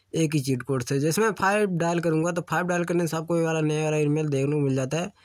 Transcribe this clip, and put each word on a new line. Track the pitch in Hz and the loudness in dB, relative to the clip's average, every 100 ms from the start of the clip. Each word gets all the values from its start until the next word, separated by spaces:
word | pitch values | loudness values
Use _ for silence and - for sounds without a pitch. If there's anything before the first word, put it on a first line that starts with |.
| _ | _
एक | 165 160 151 | -2 0 0
ही | |
चीट | 131 127 | 0 -2
कोड | - 135 | -2 -4
से। | 123 139 | -2 0
जैसे | 151 156 | 0 2
मैं | 220 | 0
फ़ाइव | 196 190 208 208 170 | 2 2 2 2 0
डायल | 165 170 | 0 0
करूँगा | 165 160 170 | 0 0 0
तो | 175 | -2
फ़ाइव | 165 165 180 | -4 -2 0
डायल | 175 175 | 0 0
करने | 175 170 | 0 0
से | 160 | -2
आपको | 160 170 | -2 0
ये | |
वाला | 165 160 | 0 0
नया | 151 151 156 | 0 0 0
वाला | 151 | 0
ईमेल | 147 147 151 | 2 0 0
देखने | 139 139 | 0 0
को | 151 | 0
मिल | 139 135 | 0 0
जाता | 131 156 | -2 -4
है, | 196 - | -6 -10